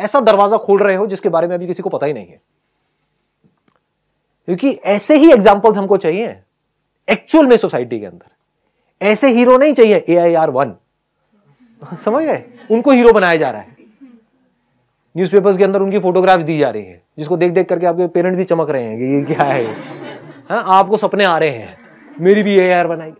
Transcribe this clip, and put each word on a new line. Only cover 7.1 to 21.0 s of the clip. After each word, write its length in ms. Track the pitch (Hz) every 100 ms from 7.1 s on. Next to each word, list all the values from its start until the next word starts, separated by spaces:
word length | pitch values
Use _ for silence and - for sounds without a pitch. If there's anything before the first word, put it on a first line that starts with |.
| 214 - 311 269
में 100 | 226
सोसाइटी 440 | 170 135 120 113
के 60 | 98
अंदर। 240 | 85 _ _ _ _ _ _ _ - 202
ऐसे 220 | 214 269
हीरो 300 | 240 247 254
नहीं 160 | 302
चाहिए 300 | 262 226 180 160
एआईआर 420 | 170 170 165 160
वन। 240 | 127 127 90 _ _ _ _ _ _ _ _ _ _ - 170
समझ 200 | 208 262
गए? 200 | 311 143 - - -
उनको 200 | 226 277
हीरो 220 | 247 247
बनाया 240 | 208 180 160
जा 140 | 135
रहा 100 | 107
है। 160 | - _ _ _ 262 _ _ _ _ _ _ _ _ _ _ 160
न्यूज़पेपर्स 400 | 185 196 202 185
के 80 |
अंदर 180 | 196 196
उनकी 160 | 196 202
फोटोग्राफ 420 | 180 180 190 185
दी 180 | 156 151
जा 120 | 131
रही 140 | 107
है, 180 | 92 87 _ -
जिसको 180 | 156 175
देख 160 | 175
देख 160 | 180 180
करके 180 | 170 175
आपके 200 | 170 175
पेरेंट 300 | 175 180 185
भी 80 |
चमक 260 | 180 165 151
रहे 140 | 135
हैं 140 | 113 113
कि 60 |
ये 300 | 131 139 147
क्या 100 | 156
है। 320 | 143 135 113 104 - - - - - - -
हाँ, 160 | 220 185
आपको 300 | 190 185
सपने 280 | 208